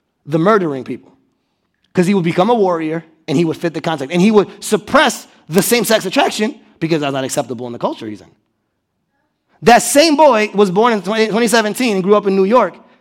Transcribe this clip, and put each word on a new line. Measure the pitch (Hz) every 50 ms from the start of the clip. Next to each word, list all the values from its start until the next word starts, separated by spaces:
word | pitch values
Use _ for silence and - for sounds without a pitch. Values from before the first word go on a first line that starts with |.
| _ _ _ _ _
The | 143 156
murdering | 165 165 202 220 208 180 156 139 131 117
people. | - 127 - - _ _ _ _ _ _ _ _ _ _ _ _ _ _ _ _ _ -
'Cause | 185 175
he | 180 202
would | 190 165
become | 175 156 175 185 226
a | 247
warrior, | 226 190 185 175 160 160 156 160 165 - _ _ _ _
and | - 156
he | 165 175
would | 160 147
fit | - - 170 156
the | 160
context. | - 170 160 139 135 135 175
And | 180
he | 185 226
would | 214 202 185 196 - - -
suppress | - 214 190 - - 240 294 311 240 - - - - _ _ _
the | - 151 190
same-sex | 170 - 233 240 196 - 220 208 -
attraction | 185 - 277 - - - - 214 247 - - _ _ _ _
because | 165 156 165 151
that's | 143 139 139
not | 135 131
acceptable | 123 - 147 131 120 127 113 123
in | 120 117
the | 113
culture | 165 247 320 - -
he's | 110 104 95
in. | 87 82 _ _ _ _ _ _ _ _ _ _ _ _ _ _ _ _ _ _ _ _ _ _ _ _ _ _ 151
That | 180 240 208
same | - - - 277 320 330 294
boy | 294 311 285 240 214 214 208 -
was | 196 208 185
born | 170 202 233 240 226
in | 202
twenty, | 170 185 226 220 220 214
twenty | 180 226 240
seventeen | 208 240 226 214 208 196 - 262 233 202
and | 190 175
grew | 202 208
up | 208 202
in | 196 190
New | 196 190
York. | 196 240 254 208 170 139 - _ _ _ _